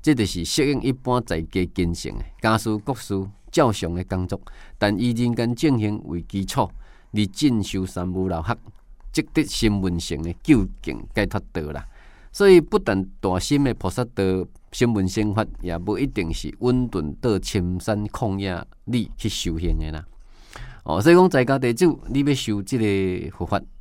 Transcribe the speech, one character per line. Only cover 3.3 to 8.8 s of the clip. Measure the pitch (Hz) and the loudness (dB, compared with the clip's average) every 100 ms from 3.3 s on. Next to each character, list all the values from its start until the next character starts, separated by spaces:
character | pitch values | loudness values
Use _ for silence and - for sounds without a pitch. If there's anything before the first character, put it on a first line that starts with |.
| - - | -12 -2
照 | - 131 | 4 4
常 | 101 85 | 2 -2
的 | 85 95 | -4 -2
工 | 92 90 | -2 -2
作， | 95 - - - - | -6 -10 -18 -18 -2
但 | 104 101 | 0 2
以 | 123 | 0
人 | 117 120 117 | 2 0 0
间 | 117 | -2
正 | 117 160 127 | 2 2 2
行 | 107 104 - | 0 -2 -6
为 | 85 | -8
基 | 78 98 95 | -4 -4 -2
础， | - 104 - - - - | -2 -2 -4 -18 -20 -6
来 | 104 101 | -2 -2
进 | - 147 117 | 2 2 2
修 | 98 95 92 | 0 -4 -4
三 | - 90 | -4 -4
无 | 90 92 | -2 -2
漏 | 82 | -2
学。 | 82 - - - | -4 -6 -8 -20